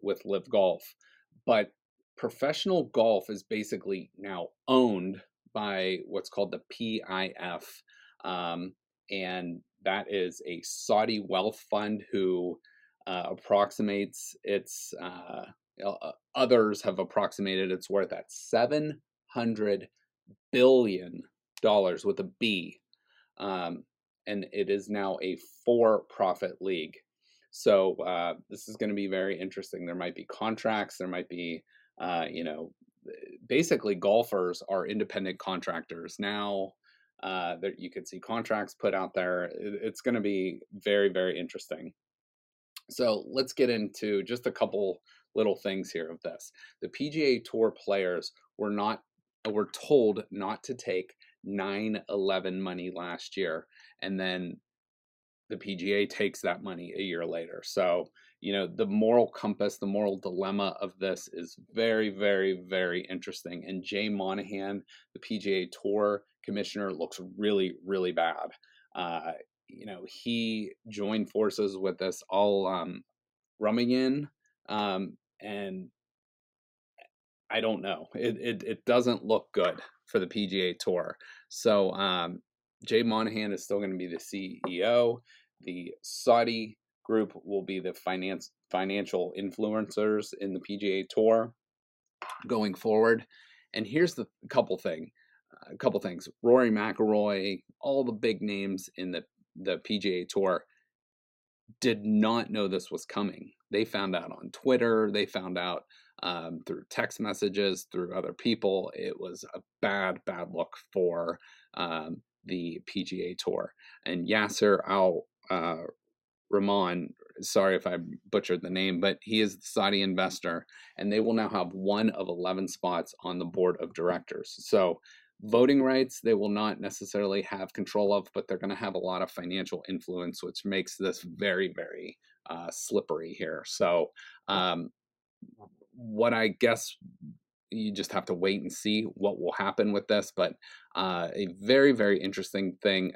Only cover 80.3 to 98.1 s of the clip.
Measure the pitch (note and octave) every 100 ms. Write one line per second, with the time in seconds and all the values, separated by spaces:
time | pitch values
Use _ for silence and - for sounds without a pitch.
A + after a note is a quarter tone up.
80.3 | G#2 G2 F#2+ F2+ E2+ - F2+ - - -
81.3 | - - - A#2 G#2 F#2+ F2+ G2 F2+ F2
82.3 | F2+ _ _ _ _ - A2+ A#2 A2 A2
83.3 | A2 G#2+ F#2+ - G2+ G2+ F#2 F2+ E2 -
84.3 | G2+ F#2 - F#2 F2 G#2 A#2+ A#2 A#2+ _
85.3 | - _ _ - F2+ F2 - - - -
86.3 | A#2 A#2 A2+ A2 - _ _ - A2+ G2
87.3 | E2+ - G2 F#2 F#2+ F2+ - - F#2 F#2+
88.3 | F2 - _ - F#2 F#2+ G2+ F#2+ F#2+ F2+
89.3 | F2 G2 G#2 A2 G#2+ G#2 - G#2+ G#2+ G#2
90.3 | - G2 F2+ - G2+ G2+ F#2+ F#2+ - A2
91.3 | A2+ A2+ - _ _ _ _ _ - -
92.3 | - - A#2 G#2 F2+ A2+ G#2+ A2+ A2+ -
93.3 | - - _ _ - G2+ D3 F3 - A2
94.3 | _ - - G#2+ F#2 G2+ D#2+ E2 _ _
95.3 | _ _ - - - B2 F#2+ F#2+ E2+ -
96.3 | - A#2 B2 A#2+ G#2+ A2 - G#2+ G#2 G#2
97.3 | G2 G2 F#2 _ - C#3+ C#3 B2